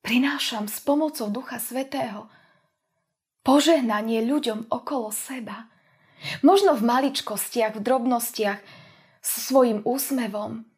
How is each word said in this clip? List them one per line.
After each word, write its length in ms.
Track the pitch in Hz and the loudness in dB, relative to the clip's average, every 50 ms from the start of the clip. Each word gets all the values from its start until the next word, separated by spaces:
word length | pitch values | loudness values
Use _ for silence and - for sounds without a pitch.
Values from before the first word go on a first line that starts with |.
| - | -2
prinášam 640 | - 233 247 269 277 285 277 - - 240 214 214 | 2 2 4 4 2 0 -2 -4 -4 -4 -6 -6
s 160 | 208 - - - | -6 -8 -4 0
pomocou 480 | - 285 302 311 302 302 - 226 208 | 0 2 2 2 0 -2 -4 -6 -4
Ducha 320 | 208 247 269 - 247 233 - | -4 -6 -6 -8 -10 -10 -8
Svätého 640 | - 240 262 269 269 - 269 247 233 202 208 220 - _ _ _ _ _ _ _ _ _ _ _ _ _ _ _ _ _ _ _ _ _ _ _ | -6 -6 -6 -6 -4 -4 -6 -6 -6 -8 -12 -14 -18 _ _ _ _ _ _ _ _ _ _ _ _ _ _ _ _ _ _ _ _ _ _ _
požehnanie 720 | - 269 294 285 311 330 294 247 226 208 208 220 226 226 220 226 | 6 6 6 6 6 4 4 4 0 -2 -2 0 0 0 0 2
ľuďom 400 | 233 285 302 - 233 214 214 226 | 2 0 0 0 -2 -4 -6 -4
okolo 480 | - - 240 - - 294 262 220 214 214 | -4 -6 -6 -4 -6 -6 -4 -4 -6 -8
seba. 560 | - - - 269 254 220 202 202 226 233 _ _ _ _ _ _ _ _ _ _ _ - - - - - | -8 -8 -8 -10 -10 -10 -10 -12 -14 -16 _ _ _ _ _ _ _ _ _ _ _ -12 -10 -4 4 6
Možno 320 | 302 381 403 403 370 294 | 6 6 8 6 4 4
v 80 | 220 214 | 4 2
maličkostiach, 960 | 233 240 262 269 269 277 - - - 208 202 - - - 240 220 214 214 220 | 2 2 2 2 0 -2 -4 -6 -6 -8 -8 -8 -4 -2 -2 -2 -2 -2 -6
v 40 | 208 | -2
drobnostiach, 720 | 240 262 262 233 254 247 233 233 - - - 214 202 202 208 - - - - - - - _ _ _ _ _ - | 0 0 0 2 0 0 0 -2 -4 -4 -2 -2 -2 -2 -6 -12 -20 -20 -20 -20 -20 -20 _ _ _ _ _ -6
s 60 | - - - - | -6 -6 -4 -4
svojím 320 | - 262 269 247 240 220 208 214 | 2 4 6 6 6 2 0 -2
úsmevom. 800 | 240 247 269 - - 277 254 233 202 196 208 208 220 226 226 226 _ _ | -2 -2 -2 -2 -2 -2 -2 -2 -4 -6 -8 -8 -8 -10 -12 -14 _ _